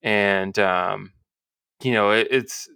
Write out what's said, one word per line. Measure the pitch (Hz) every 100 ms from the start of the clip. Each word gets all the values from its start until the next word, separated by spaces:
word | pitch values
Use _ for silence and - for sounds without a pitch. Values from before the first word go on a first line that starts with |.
And, | 139 104 101 98 95 98
um, | 98 90 90 101 95 _ _ _ _ _ _ _
you | 131
know, | 117 104
it, | 107 113
it's, | 131 - - -